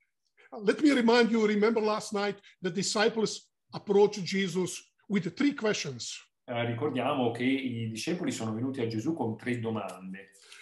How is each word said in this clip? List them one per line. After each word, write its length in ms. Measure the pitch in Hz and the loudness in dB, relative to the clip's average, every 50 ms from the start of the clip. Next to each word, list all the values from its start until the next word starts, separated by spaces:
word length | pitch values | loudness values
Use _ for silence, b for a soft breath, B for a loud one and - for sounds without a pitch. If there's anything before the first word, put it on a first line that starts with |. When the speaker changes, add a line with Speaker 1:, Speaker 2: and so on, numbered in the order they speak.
| _ _ _ _ _ _ _ b b b b 240 | _ _ _ _ _ _ _ b b b b -4
Speaker 1:
Let 220 | 202 196 - - 302 | 0 0 0 4 4
me 100 | 294 277 | 4 4
remind 380 | 247 233 226 233 247 233 202 | 6 6 6 6 6 6 6
you, 160 | 233 226 214 | 4 2 4
remember 340 | 208 208 208 208 226 233 233 | 4 4 4 4 4 4 2
last 320 | 214 214 214 214 214 - 214 | 0 0 0 -2 -4 -4 -4
night, 260 | 202 202 202 196 - b b b b | -2 -2 -2 -4 -6 b b b b
the 100 | - 185 | -6 -4
disciples 800 | 165 196 185 - - 214 208 226 220 220 208 190 - - - _ _ _ _ _ | -4 -2 -4 -2 2 2 2 2 2 2 -2 -2 -2 -6 -14 _ _ _ _ _
approached 520 | - - - - 196 202 208 202 202 214 175 | -14 -12 -4 2 6 6 6 6 4 -2 -6
Jesus 680 | - 196 190 196 180 156 185 180 - - - - _ _ _ _ - | -2 -2 -2 -2 0 0 -2 -2 -2 -4 -10 -14 _ _ _ _ -2
with 260 | 196 208 - 170 - | -2 -2 -2 -2 -2
three 200 | - 285 285 285 | 2 0 0 2
questions. 680 | - 214 214 196 - - 151 127 117 - - - - - _ _ _ _ | 0 -2 -2 -2 -2 -4 -8 -8 -10 -10 -12 -12 -14 -16 _ _ _ _
Speaker 2:
Eh, 220 | 135 120 117 117 | -6 -4 -2 -2
ricordiamo 640 | 117 117 - 147 151 127 127 117 135 147 135 123 113 | -2 -2 -2 -2 -2 -2 -2 -2 0 0 0 0 0
che 120 | 113 117 123 | 0 0 0
i 460 | 131 135 135 135 123 117 117 113 110 | 2 2 0 -2 -4 -4 -4 -4 -6
discepoli 420 | 113 107 - 151 180 180 175 135 | -6 -6 -4 -4 -4 -2 -2 -4
sono 220 | 120 - 113 110 107 | -4 -4 -4 -4 -4
venuti 300 | 113 127 135 131 143 117 | -4 -4 -4 -2 -2 -4
a 40 | |
Gesù 280 | 110 110 107 - 156 165 | -2 -2 -2 -2 -2 -2
con 200 | - 123 110 107 - | -2 -4 -6 -6 -6
tre 200 | - 123 120 113 | -4 -4 -4 -4
domande. 760 | 110 113 110 104 98 92 92 92 95 95 95 98 98 - _ B B B B B | -4 -4 -4 -4 -6 -8 -10 -12 -12 -14 -14 -14 -16 -20 _ B B B B B